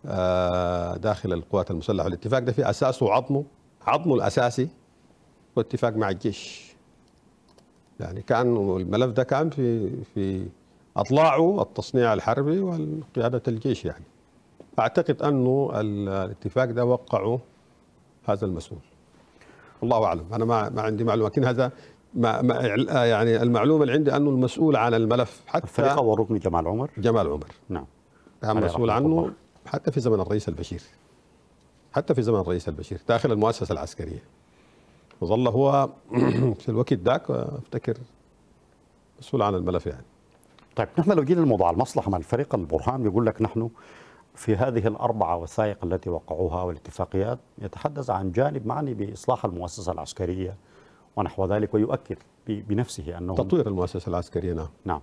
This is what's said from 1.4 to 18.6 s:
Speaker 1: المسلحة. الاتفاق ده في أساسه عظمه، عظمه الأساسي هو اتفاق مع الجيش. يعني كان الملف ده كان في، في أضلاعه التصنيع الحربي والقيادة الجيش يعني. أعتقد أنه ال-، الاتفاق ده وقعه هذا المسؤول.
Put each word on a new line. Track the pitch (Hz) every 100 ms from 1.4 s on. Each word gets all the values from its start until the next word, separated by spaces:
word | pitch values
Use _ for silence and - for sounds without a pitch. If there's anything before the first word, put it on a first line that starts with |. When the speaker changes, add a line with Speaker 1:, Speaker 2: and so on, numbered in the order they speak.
| - 101 -
Speaker 1:
المسلحة. | 85 80 98 82
الاتفاق | 85 107 131
ده | 123
في | 120 127
أساسه | - 135 131 113
عظمه، | 117 131 139 143 _ _ _ -
عظمه | 143 170
الأساسي | 123 98 143 120 113 143 - _ _ _ _ _ _ _ -
هو |
اتفاق | 113 - 120 110
مع | 104
الجيش. | 95 110 101 - - - - _ _ _ _ _ _ _ _ _ _ _ -
يعني | 85 92
كان | - 117 123 117
الملف | 98 92 90 104 127
ده | 117
كان | 123 139 160
في، | 147 123 117 98 -
في | 104 107 98 95 95 - _ _ _ 98
أضلاعه | 101 139 160 139 170 202
التصنيع | - - - 131 117
الحربي | 104 - 123 143 175
والقيادة | 190 165 151 156 139 - 117 123 -
الجيش | 110 135 107
يعني. | 85 - - _ _ _ _ _ - -
أعتقد | 113 - 165 123
أنه | 147 139 127 135 143
ال-، | 104 107 101 101
الاتفاق | 98 95 107 107 131
ده | 127 113
وقعه | 120 123 - 110 101 123 - _ _ _ _ _ _ _
هذا | - 101 101
المسؤول. | 85